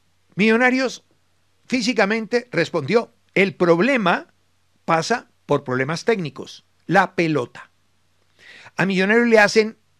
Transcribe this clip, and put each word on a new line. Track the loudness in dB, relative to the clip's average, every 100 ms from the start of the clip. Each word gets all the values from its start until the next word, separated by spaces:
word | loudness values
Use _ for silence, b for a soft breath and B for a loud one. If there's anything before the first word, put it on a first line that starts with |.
| _ _ _
Millonarios | -2 2 4 2 2 -2 -6 _ _ _ _ _ _ -6
físicamente | -4 -2 0 0 0 -2 -4 -4
respondió. | -4 -4 -4 -2 -2 -2 _ _
El | -2 0
problema | 0 2 2 2 0 0 -2 -4 _ _ _ _ _
pasa | -2 -2 -2 -6 -6 _ -4
por | -4
problemas | -2 -4 -4 -4
técnicos. | -4 -4 -4 -12 -18 -18 _ _ -2
La | 0 0
pelota. | 0 -2 -2 -4 -12 -20 _ _ _ _ _ _ b b b b -4
A | -2
Millonarios | 0 0 2 4
le | 4
hacen | 4 2 0 -4 _ _